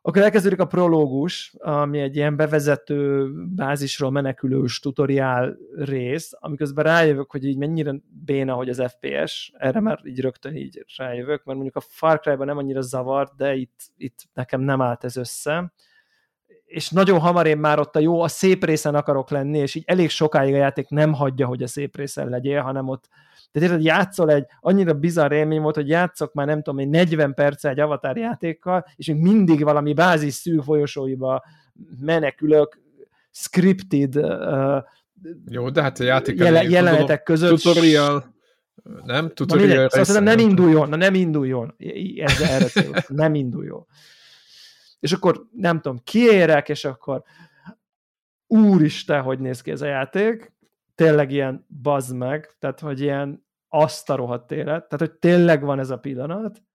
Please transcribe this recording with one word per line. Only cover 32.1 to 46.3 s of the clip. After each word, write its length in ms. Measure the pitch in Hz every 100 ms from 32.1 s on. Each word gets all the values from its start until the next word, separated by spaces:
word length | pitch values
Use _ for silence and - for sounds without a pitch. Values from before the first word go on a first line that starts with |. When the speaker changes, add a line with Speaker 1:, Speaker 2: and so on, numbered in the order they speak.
| 165 147 - 151 151 147 _ _ _ - _ _
Speaker 1:
scripted, 840 | - - 185 185 190 190 165 139 139
ö, 600 | 151 - - 135 135 139 127 _ _ _ 160 170 117
Speaker 2:
Jó, 200 | 120 123
de 120 | 147
hát 180 | 143 -
a 40 |
játék 340 | 123 131 139 95
Speaker 1:
jele-, 120 | 175
Speaker 2:
elején, 220 | 160 175
Speaker 1:
jelenetek 560 | 180 180 156 139 147 -
Speaker 2:
gondolom, 260 | 160 175 165
Speaker 1:
között 160 | 175
Speaker 2:
tutorial, 600 | 170 165 151 143 143 - _ _ _ _ _ - -
nem? 220 | 123 131 160
Speaker 1:
Na 40 |
Speaker 2:
Tutorial 380 | - 143 - 202
Speaker 1:
mindegy, 220 | 147 131
szóval 140 | 175
Speaker 2:
része, 100 | 185
Speaker 1:
szerintem 100 | 208
nem 120 | 208 226
Speaker 2:
nem 200 | 220 185
tudom. 100 | 175
Speaker 1:
induljon, 240 | 156 147
na 60 | 156
nem 180 | 190
induljon. 600 | 190 175 151 131 127 117 _
I-, 360 | - - 190
i-, 80 | -
ez, 200 | 143 135
erre 240 | 151 131 123
célok. 420 | 208 143 - -
Speaker 2:
<laughs> 120 | 139
Speaker 1:
Nem 120 | 156 151
induljon. 500 | 131 - - - _ _ _ _ _ _ _ _ - _ _ _
És 120 | 147
akkor, 360 | 185 185 - -
nem 300 | - 180 165
tudom, 180 | 147 123
kiérek, 680 | - 214 233